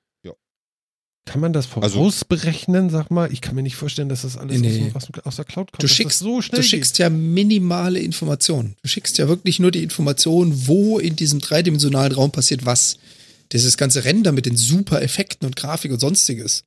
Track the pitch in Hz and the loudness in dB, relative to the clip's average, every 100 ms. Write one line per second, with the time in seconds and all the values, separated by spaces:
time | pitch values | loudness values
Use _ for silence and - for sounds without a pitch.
0 | _ _ 92 - _ _ _ _ _ _ | _ _ -20 -20 _ _ _ _ _ _
1 | _ _ - 131 165 156 127 120 107 98 | _ _ -8 -4 0 -2 -2 -2 0 2
2 | 185 - - 170 165 156 - 180 185 160 | 2 0 -2 -2 -2 -4 0 2 2 0
3 | 151 175 170 127 - 131 135 127 147 151 | -2 0 0 -4 -6 -4 -4 -4 -6 -4
4 | 139 127 131 123 135 131 117 113 110 131 | -4 -4 -6 -10 -4 0 2 2 -2 -4
5 | - - 143 131 151 - 196 - 139 - | -10 -12 -10 -10 -10 -8 -10 -4 0 2
6 | 226 - 196 247 - 240 247 165 135 - | 2 -2 -2 -2 -2 0 2 2 0 2
7 | 170 160 160 175 208 214 180 175 180 180 | 2 2 0 2 4 4 2 0 0 -2
8 | 170 165 156 147 - 147 110 101 - - | -2 -4 -2 -2 0 0 -4 -6 -6 -4
9 | - - 143 180 185 165 180 180 160 - | -2 0 2 2 0 2 2 2 -4 -2
10 | 143 135 165 170 175 139 127 175 208 220 | -2 2 2 4 4 2 2 4 4 2
11 | 165 156 151 143 - 156 175 151 143 135 | 0 0 0 0 0 2 2 2 2 2
12 | 135 135 139 147 127 135 123 117 - - | 2 2 0 2 0 0 0 0 0 -2
13 | - - - _ - 120 123 - 139 135 | -12 -20 -20 _ -6 0 2 2 2 0
14 | 127 196 190 135 127 120 117 175 196 156 | 2 2 2 2 0 0 2 2 2 0
15 | 139 - 196 - 135 127 139 160 147 123 | 0 -2 -6 -6 -8 -6 -6 -6 -4 -2
16 | 135 190 - 117 104 - | 0 2 0 -2 -4 -6